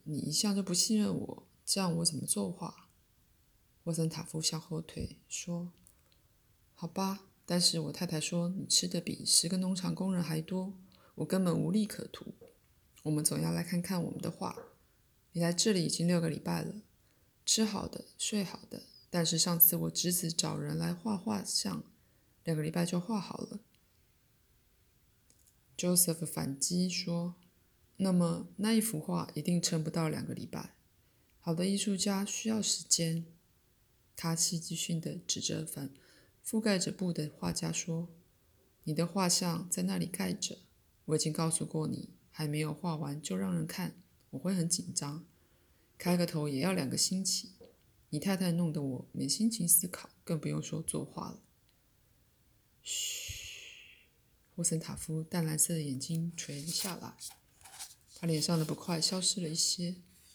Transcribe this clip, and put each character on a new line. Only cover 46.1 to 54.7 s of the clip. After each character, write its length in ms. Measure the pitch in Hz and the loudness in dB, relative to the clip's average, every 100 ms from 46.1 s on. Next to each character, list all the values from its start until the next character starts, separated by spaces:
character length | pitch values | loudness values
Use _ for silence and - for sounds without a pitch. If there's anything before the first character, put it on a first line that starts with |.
| 175 | 2
个 80 | |
头 240 | 170 160 147 | 2 0 -2
也 120 | 131 | 0
要 120 | 180 | 2
两 160 | 180 131 | 2 0
个 80 | 135 | 0
星 280 | - 185 | 0 0
期。 300 | 185 - - - - _ _ _ _ | 0 -2 -4 -16 -20 _ _ _ _
你 100 | 151 | -2
太 160 | 196 190 | 0 2
太 160 | 180 | 2
弄 200 | 170 170 | 2 2
得 80 | 151 | 0
我 280 | 139 123 - | -2 -4 -6
没 180 | - 135 | -4 -2
心 220 | - 226 | 2 2
情 160 | 226 170 | 2 4
思 220 | - 180 | 4 2
考， 200 | - - _ | -6 -12 _
更 180 | - 160 | -4 -2
不 60 | 151 | -2
用 160 | 151 | -2
说 180 | - 156 | -4 -6
作 240 | - 156 | -4 -4
画 260 | 139 - - | -6 -8 -10
了。 120 | - - _ _ _ _ _ _ _ _ _ _ _ _ _ | -12 -20 _ _ _ _ _ _ _ _ _ _ _ _ _
”“嘘。” 540 | - - - - - - - - - - - - _ _ _ _ _ - | -8 -4 -4 -4 -8 -10 -12 -14 -16 -20 -20 -20 _ _ _ _ _ -2
霍 60 | |
森 160 | 170 | 0